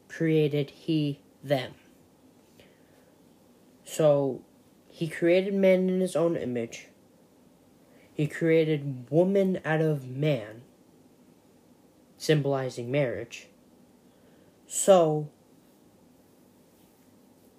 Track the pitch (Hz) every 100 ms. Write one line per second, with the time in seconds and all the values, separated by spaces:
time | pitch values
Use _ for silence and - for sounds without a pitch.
0 | - - 165 156 151 147 139 - - 160
1 | 147 139 _ _ 139 139 120 - - _
2 | _ _ _ _ _ _ - _ _ _
3 | _ _ _ _ _ _ _ _ - -
4 | 156 143 139 123 - _ _ _ _ -
5 | 165 - 170 185 190 196 190 185 185 185
6 | 185 147 170 165 123 120 113 - - _
7 | _ _ _ _ _ _ _ _ _ -
8 | - - 151 - 165 160 156 151 143 127
9 | 120 151 185 196 190 185 151 156 160 147
10 | 127 127 151 135 107 113 - _ _ _
11 | _ _ _ _ _ _ _ _ _ _
12 | _ _ - 156 139 139 131 127 120 143
13 | 131 98 117 - - _ _ _ _ _
14 | _ _ _ _ _ _ - - - 190
15 | 160 151 151 - _ _ _ _ _ _
16 | _ _ _ _ _ _ _ _ _ _
17 | _ _ _ _ _